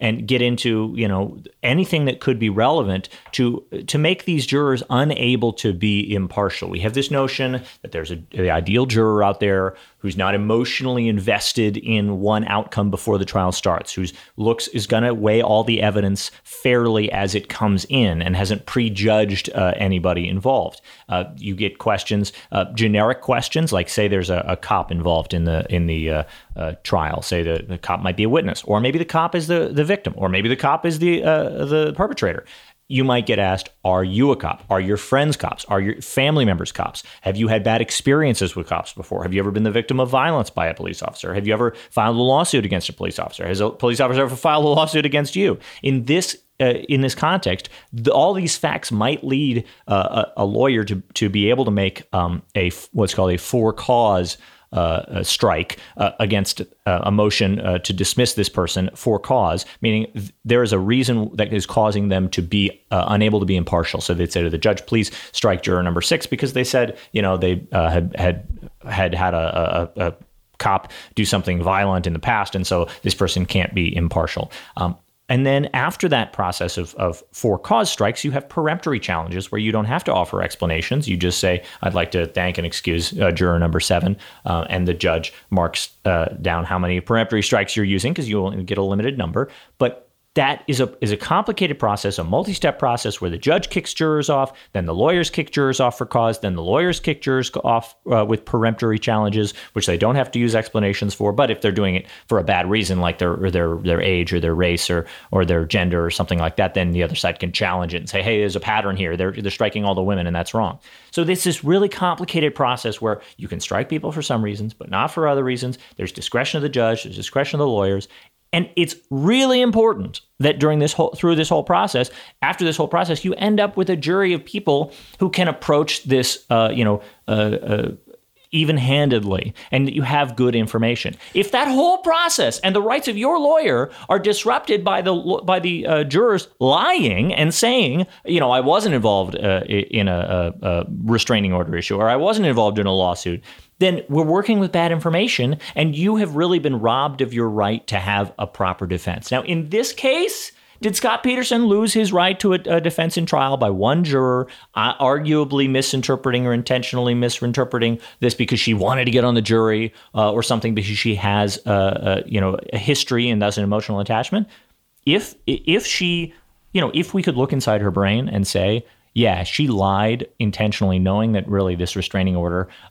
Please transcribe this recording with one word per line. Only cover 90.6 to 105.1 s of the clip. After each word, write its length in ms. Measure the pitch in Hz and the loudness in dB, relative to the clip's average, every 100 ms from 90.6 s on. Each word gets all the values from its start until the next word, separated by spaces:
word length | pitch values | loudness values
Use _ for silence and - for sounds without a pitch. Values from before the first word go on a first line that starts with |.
| - | -4
is 140 | 131 | -2
a, 100 | 127 - | -2 -2
is 100 | 117 | -4
a 40 | 104 | -4
complicated 600 | - 175 214 196 180 143 | -2 -2 0 -2 -2 -2
process, 400 | 110 104 101 95 | -2 0 -2 -4
a 60 | |
multi-step 540 | 82 120 190 190 156 - | -2 -2 -2 -2 -2 0
process 420 | 135 117 110 - | 0 0 -2 -6
where 100 | 90 | -6
the 60 | 85 | -4
judge 320 | 139 180 - | 0 0 0
kicks 240 | 180 - | -6 -6
jurors 380 | - 160 151 147 | -2 0 0 2
off, 200 | 139 135 - - | 0 0 -4 -8
then 140 | 98 85 | -4 -2
the 80 | |
lawyers 340 | 85 139 180 160 | 2 2 2 0
kick 220 | - 147 | -4 -4
jurors 280 | - 139 127 | 0 0 2
off 200 | 123 - | 0 0
for 80 | 117 | -2
cause, 340 | 120 117 110 | 2 2 0
then 140 | 104 | -2
the 80 | 87 | -2
lawyers 380 | 82 127 180 165 | 0 2 2 0
kick 200 | - 139 | -2 -2
jurors 300 | - 131 120 | 0 0 0
co-, 100 | - | -2
off, 300 | - 117 - - - | 0 0 -2 -10 0
uh, 140 | 113 | 2
with 180 | 107 110 - | 2 0 0
peremptory 520 | 117 113 107 113 110 | 0 2 2 0 0
challenges, 540 | - 110 104 107 104 - - | 0 0 2 0 -2 -4 -10
which 100 | 107 | -4
they 140 | 95 85 | 0 2
don't 160 | 107 | 2
have 160 | 135 127 | 2 0
to 80 | 120 | 0
use 160 | 120 | 2
explanations 580 | 110 107 113 101 98 101 | 2 0 0 0 0 -2
for. 200 | - 104 | 0 0
But 180 | 104 139 | 2 2
if 100 | - | 2
they're 100 | 107 | 0
doing 260 | 95 98 92 | 2 2 0
it 100 | - - - | -4 -14 -2
for 100 | 110 | 0
a 60 | |
bad 260 | 85 92 90 | 2 2 2
reason, 280 | 107 92 92 | 0 0 0
like 200 | 87 85 | 0 0
their, 160 | 90 | 0
or 160 | 85 92 | 0 0
their, 260 | 87 85 82 | 2 0 0
their 240 | 92 85 | 0 0
age 320 | 90 90 82 | 2 0 0
or 80 | 87 | 0
their 140 | 82 | 0
race 340 | 82 87 85 - | 2 2 0 0
or, 160 | 87 82 | -2 -4